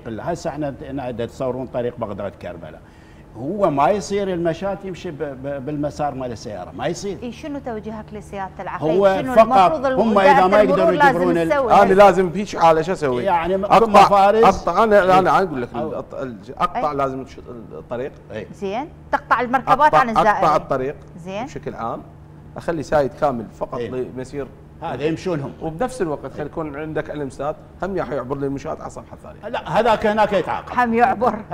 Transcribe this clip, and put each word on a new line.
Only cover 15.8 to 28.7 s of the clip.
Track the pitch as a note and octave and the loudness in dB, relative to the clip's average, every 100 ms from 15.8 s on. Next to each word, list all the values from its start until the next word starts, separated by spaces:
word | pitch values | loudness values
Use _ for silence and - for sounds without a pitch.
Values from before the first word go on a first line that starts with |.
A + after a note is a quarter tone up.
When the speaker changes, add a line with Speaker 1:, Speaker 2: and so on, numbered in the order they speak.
| D#3 C#3 | -6 -6
Speaker 3:
ال-، | - | -10
الج-، | - C3 A2 G#2 - | -10 -10 -12 -14 -4
أقطع | F3 A#3 D#3 | -4 -2 -4
Speaker 2:
إي. | C#3+ | -2
Speaker 3:
لازم | C3+ C3 B2 | -4 -4 -12
ش-، | - - B2 G#2 | -16 -18 -18 -16
الطريق. | D2 D#2+ A#2+ C#3 - - | -16 -10 -8 -8 -12 -14
Speaker 1:
إي. | G#2+ G2 | -12 -12
Speaker 2:
زين، | D3+ G3 G#3 D4+ - - | -10 -8 -8 -10 -14 -6
تقطع | C#4 - B3 | -6 0 -2
المركبات | B3 C4 - - | 0 -2 0 2
Speaker 3:
أقطع، | D4+ D#4 | 4 4
Speaker 2:
عن | B3 | 2
الزائرين. | A3 A3 | 2 2
Speaker 3:
أقطع | G3 E3+ D#3 | 4 2 2
الطريق | D3+ C3+ C3 C#3+ - - | 0 -4 -4 -8 -14 -18
Speaker 2:
زين. | E3+ G3 C4 | -12 -10 -10
Speaker 3:
بشكل | - - | -12 -12
عام، | G#2 A2+ C#3+ - - - - - - | -8 -8 -8 -12 -20 -20 -20 -18 -10
أخلي | - E3+ | -6 -6
سايد | B2+ D#3 C3+ - | -2 0 0 0
كامل | D3+ B2 G#2 - | -2 -2 -8 -10
فقط | D#3 C3 | -10 -8
Speaker 1:
إي. | A2+ B2+ A#2 B2 | -8 -6 -8 -10
Speaker 3:
لمسير. | B2+ D3 B2+ - - - | -12 -10 -12 -14 -20 -14
Speaker 1:
هذا | D#3+ C3+ | -10 -4
يمشونهم. | D3 D#3+ F#3+ D#3+ B2+ - | -4 -4 -4 -6 -6 -10
Speaker 3:
وبنفس | D#3+ D#3+ B3 - | -10 -6 -6 -4
الوقت | F3 C#3+ C3+ | -6 -6 -8
Speaker 1:
إي. | |
Speaker 3:
خلي | - C#3+ | -10 -10
يكون | - D#3 C#3+ | -8 -10 -10
عندك | D#3+ D#3 - | -8 -6 -8
علم | D3+ C#3 | -8 -10
ساد، | - C#3 D#3 - - | -8 -8 -8 -12 -10
هم | F3+ F#3 | -8 -6
يا | B2 | -6
يعبر | C#3 B2 C#3 | -6 -6 -6
للمشاة | C#3 C#3 D#3 | -4 -6 -8